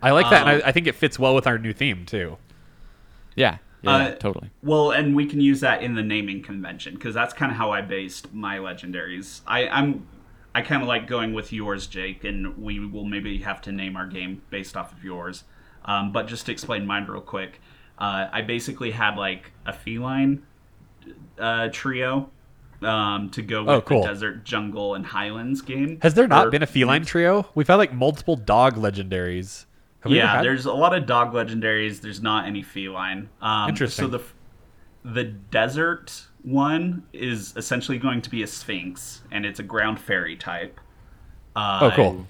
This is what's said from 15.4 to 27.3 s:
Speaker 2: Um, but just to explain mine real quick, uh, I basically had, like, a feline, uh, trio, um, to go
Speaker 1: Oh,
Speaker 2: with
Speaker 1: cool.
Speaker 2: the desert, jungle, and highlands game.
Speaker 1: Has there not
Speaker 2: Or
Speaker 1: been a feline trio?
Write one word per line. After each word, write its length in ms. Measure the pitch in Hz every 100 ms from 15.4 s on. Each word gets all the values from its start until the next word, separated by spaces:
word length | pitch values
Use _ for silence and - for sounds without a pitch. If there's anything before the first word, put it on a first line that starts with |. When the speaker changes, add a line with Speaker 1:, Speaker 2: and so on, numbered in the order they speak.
| - - - -
Speaker 2:
Um, 260 | - 101 101
but 160 | 104 110
just 200 | 117 -
to 60 |
explain 340 | 113 - 110 101
mine 200 | 101 98
real 140 | 98
quick, 400 | - 98 95 - _ - - -
uh, 280 | 101 95 95
I 100 | 110
basically 480 | 110 117 - - 120
had, 260 | 110 107 101
like, 360 | 98 95 - -
a 80 | -
feline, 680 | - - 113 123 131 135 139 - _ _ _ - _ - - - -
uh, 300 | 113 117 113
trio, 580 | - 139 127 127 139 135 - _ - - -
um, 480 | 107 110 104 101 101
to 120 | 107
go 220 | 107 110 107
Speaker 1:
Oh, 100 | 139
Speaker 2:
with 80 |
Speaker 1:
cool. 180 | - 131
Speaker 2:
the 60 | 101
desert, 360 | 101 107 113
jungle, 500 | - 113 104 101 101 98
and 100 | 95
highlands 560 | 95 101 110 120 135
game. 360 | - 131 143 160
Speaker 1:
Has 120 | 165
there 120 | 160 247
not 220 | 147 120
Speaker 2:
Or 20 |
Speaker 1:
been 120 | 139
a 20 | 151
feline 380 | - 123 143
trio? 440 | 160 175 170